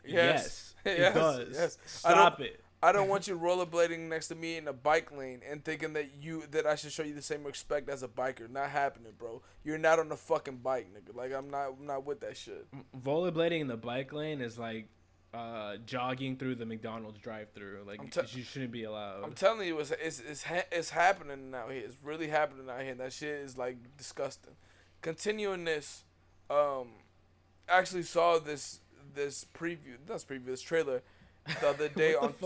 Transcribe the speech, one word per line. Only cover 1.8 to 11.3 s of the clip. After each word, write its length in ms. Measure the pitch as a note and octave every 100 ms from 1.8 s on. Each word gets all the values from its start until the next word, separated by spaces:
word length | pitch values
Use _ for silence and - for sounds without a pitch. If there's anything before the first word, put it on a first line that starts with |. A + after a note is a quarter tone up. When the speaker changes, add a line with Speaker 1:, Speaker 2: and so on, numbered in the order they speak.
| -
Speaker 2:
Stop 260 | - E3+
Speaker 1:
I 40 | E3+
don't, 320 | F3 E3 B2
Speaker 2:
it. 160 | - - _
Speaker 1:
I 100 | E3
don't 160 | G3+ G3
want 180 | G3 F#3+
you 100 | F3
rollerblading 720 | F3 F3+ F3 E3 E3+ E3 E3
next 200 | D#3+ -
to 60 | E3
me 200 | E3 E3
in 100 | D3+
a 60 |
bike 380 | A#2+ C#3+ D#3+ - C#3+
lane 260 | C3 B2 A#2+
and 160 | D3
thinking 300 | D#3 D3+ D#3
that 160 | D3+ C#3+ C#3+
you, 260 | D#3 D#3+ D3
that 160 | D#3 D3+
I 100 | D3+
should 180 | D3+
show 100 | D3+
you 100 | D3+
the 80 | D3
same 220 | - D3
respect 460 | D3 - - D3 C#3+
as 120 | C3+
a 60 | B2
biker. 420 | A2+ C3 B2+ A2+
Not 200 | C3+ C#3+
happening, 400 | D3 C#3 - A#2 G2+
bro. 240 | A#2 A#2 - -
You're 140 | D3+ D#3
not 220 | D#3+ E3
on 80 | D#3
the 60 | C#3+
fucking 420 | - D#3 C#3+ B2+
bike, 300 | B2+ C3 F#2 G#2
nigga. 180 | F2 A2+
Like, 160 | B2+